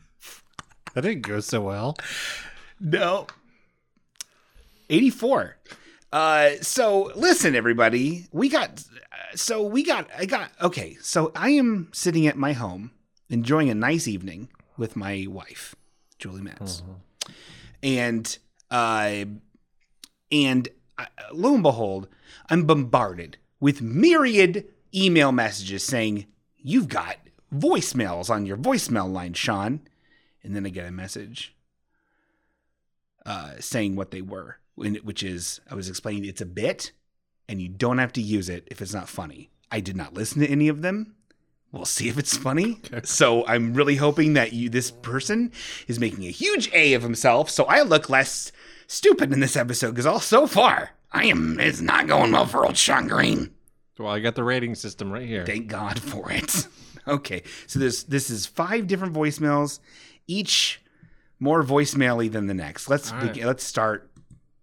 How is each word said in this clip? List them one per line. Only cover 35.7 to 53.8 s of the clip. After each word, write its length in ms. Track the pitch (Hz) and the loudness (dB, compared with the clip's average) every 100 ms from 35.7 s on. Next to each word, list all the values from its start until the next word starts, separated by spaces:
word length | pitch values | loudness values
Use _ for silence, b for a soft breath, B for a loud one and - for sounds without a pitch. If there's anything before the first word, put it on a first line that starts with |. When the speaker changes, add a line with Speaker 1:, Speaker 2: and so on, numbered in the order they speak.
| 98 | -12
Speaker 2:
was 140 | 92 | -10
explaining 360 | 92 110 104 98 | -10 -8 -8 -8
it's 160 | 92 | -10
a 40 | 92 | -12
bit, 460 | 90 107 - - - _ _ _ _ - | -4 -4 -4 -10 -16 _ _ _ _ -12
and 100 | 98 | -10
you 80 | 90 | -8
don't 280 | 95 120 123 | -2 0 0
have 160 | 127 | 0
to 80 | 123 | -2
use 280 | 107 107 90 | -2 -2 -2
it 180 | 87 - | -8 -12
if 100 | - | -14
it's 120 | 95 | -10
not 160 | 101 87 | -10 -10
funny. 400 | - 85 69 - _ _ | -12 -12 -14 -20 _ _
I 80 | 113 | -8
did 160 | 95 92 | -6 -8
not 180 | 76 | -8
listen 280 | 92 110 147 | -8 -6 0
to 60 | 147 | 0
any 200 | 143 151 | 4 2
of 140 | 147 | 2
them. 320 | 175 208 214 _ _ _ _ _ _ | -4 -4 -8 _ _ _ _ _ _
We'll 140 | - - | -12 -6
see 220 | - 117 | -4 -2
if 80 | 120 | -2
it's 180 | 139 - | -2 -4
funny. 420 | 135 143 208 226 - | -2 0 0 -4 -10
Speaker 1:
Okay. 160 | 120 - | -10 -6
Speaker 2:
So 400 | - 135 117 117 | 4 4 4 4
I'm 260 | 117 117 | 2 2
really 220 | 120 143 143 | 2 2 4
hoping 380 | 147 147 156 | 2 4 4
that 200 | 147 113 | 4 2
you, 160 | 117 120 | -2 -2
this 220 | 120 120 | -2 -2
person 600 | - 120 131 139 214 240 B B B - | -6 -6 -4 -2 0 -2 B B B -8
is 120 | 117 | -2
making 260 | 117 95 90 | -2 -4 -10
a 40 | |
huge 380 | - 392 403 - | -4 -2 0 0
A 200 | 170 151 | 4 4
of 80 | 127 | 4
himself, 480 | 117 113 131 120 - | 2 2 4 4 4
so 160 | - 131 | 2 4
I 160 | 220 | 6
look 280 | 285 156 - | 6 4 4
less 420 | 135 143 - - b b b b | 2 2 -2 -10 b b b b
stupid 460 | - 392 359 285 | 2 6 6 4
in 60 | 135 | 2
this 160 | 131 143 | 2 0
episode, 380 | 120 120 120 120 | -2 -2 -2 0
'cause 100 | 135 | 0
all, 140 | 156 | 0
so 260 | - 226 294 | 4 6 6
far, 460 | 196 233 - - - _ | 6 6 4 -2 -10 _
I 140 | - 226 | 0 2
am, 340 | - 160 156 | 2 0 2
it's 220 | 160 147 | 0 2
not 260 | 165 - - | 2 2 4
going 240 | 143 143 | 4 6
well 140 | - - | 4 4
for 200 | 131 131 | 2 2
old 120 | - | 4
Sean 300 | - 131 - | 2 2 2
Green. 420 | 110 - 110 - - _ _ | 2 2 2 -2 -10 _ _